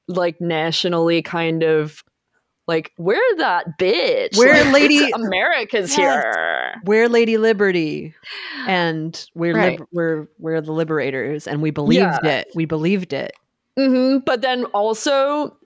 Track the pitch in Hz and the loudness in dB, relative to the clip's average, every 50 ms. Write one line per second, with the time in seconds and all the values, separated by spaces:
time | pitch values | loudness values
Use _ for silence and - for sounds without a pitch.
0 | _ - 180 185 180 175 160 - 175 170 165 156 160 165 160 - - 180 175 165 | _ -6 -2 -2 -2 -2 -2 -4 -4 -2 0 0 0 0 -2 -2 -2 0 0 2
1 | 165 170 170 165 156 - 175 170 165 165 165 160 160 160 160 156 151 151 - - | 2 2 2 0 0 -2 -4 -2 -2 -2 0 0 2 2 2 2 0 -2 -8 -16
2 | _ _ _ _ _ _ _ _ _ _ _ _ _ - 165 165 156 - _ - | _ _ _ _ _ _ _ _ _ _ _ _ _ -4 -2 -2 -4 -6 _ -6
3 | 165 185 226 392 494 508 403 320 302 220 180 175 - 170 - - 185 185 262 349 | -2 -2 0 2 2 0 0 0 0 0 0 -2 -4 -6 -4 0 0 2 2 2
4 | 339 190 151 104 95 - 196 208 247 269 302 294 294 277 269 285 294 294 294 285 | 0 0 0 0 -2 0 2 4 6 6 6 6 6 6 6 6 6 6 4 4
5 | 285 262 - 226 226 196 185 185 226 339 339 269 214 - - 214 185 - - 196 | 4 2 0 -2 -4 -2 -2 -2 0 0 0 -2 -2 -2 -4 -4 -2 0 0 0
6 | 180 - - 147 123 110 107 82 80 85 80 62 64 62 - 226 170 190 214 220 | 2 2 0 0 -2 -2 -2 -2 -2 -2 -2 -4 -4 -6 -10 -8 -2 0 2 4
7 | 233 240 233 233 233 220 226 214 220 226 220 190 208 190 180 175 160 151 147 151 | 4 4 4 4 4 4 2 2 2 2 2 2 2 2 2 0 -2 -2 -4 -8
8 | 147 160 - _ _ - - 403 381 349 311 285 254 226 190 175 170 165 160 160 | -10 -12 -16 _ _ -18 -16 -14 -14 -14 -12 -8 -4 -2 0 0 0 0 -2 -4
9 | 156 165 165 - - - _ 170 170 170 170 220 196 180 160 - - - 175 170 | -6 -6 -8 -12 -16 -14 _ -4 -2 0 2 2 2 0 0 -4 -12 -8 -4 -2
10 | 165 165 160 151 151 - _ - 160 160 160 160 151 156 156 160 165 156 156 147 | -2 -2 -2 -4 -6 -12 _ -12 -8 -4 -4 -4 -4 -4 -4 -4 -2 -2 -2 -2
11 | 123 139 135 131 110 131 151 151 - - 143 147 156 156 - 151 143 - - - | -2 -2 -4 -4 -4 -6 -6 -8 -8 -6 -4 -2 -2 -2 -2 -2 2 2 4 4
12 | 196 180 139 135 - 156 135 113 - - - 170 165 143 160 151 156 175 202 190 | 4 2 2 0 0 0 -2 -2 -4 -6 -4 -4 -4 -2 -2 -2 0 0 0 -2
13 | 180 - 139 135 120 - - _ _ _ _ _ _ _ _ 262 269 262 254 254 | -2 -4 -6 -6 -6 -8 -12 _ _ _ _ _ _ _ _ 0 2 2 2 2
14 | 254 262 269 269 269 311 262 233 262 254 254 247 240 - - 202 208 220 220 220 | 2 2 0 0 0 -2 -2 0 0 -2 -2 -2 -4 -4 -2 0 0 0 -2 -2
15 | - 302 277 269 269 285 294 302 285 - - _ _ | -2 0 2 2 2 2 0 -2 -4 -6 -8 _ _